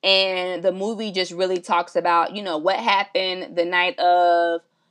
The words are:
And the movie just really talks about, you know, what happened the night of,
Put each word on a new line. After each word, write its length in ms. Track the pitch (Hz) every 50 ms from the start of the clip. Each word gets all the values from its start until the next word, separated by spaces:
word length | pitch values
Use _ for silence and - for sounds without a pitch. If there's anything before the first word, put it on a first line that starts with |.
| -
And 600 | 190 190 190 190 190 185 185 180 185 180 175 170
the 80 | 190
movie 400 | 180 190 190 214 233 202 220 214
just 200 | 180 190 185 180
really 280 | 180 170 190 185 185 180
talks 360 | 175 - 202 175 175 - -
about, 400 | 180 175 180 170 170 165 - 180
you 60 | 208
know, 160 | 208 190 165 156
what 200 | 156 185 190 -
happened 800 | 233 240 202 196 202 - _ 185 190 185 185 185 185 - -
the 100 | 175 170
night 320 | 175 180 180 175 180 180 -
of, 600 | - 180 175 180 175 175 170 170 170 170 170 170 - _ _ _ _ _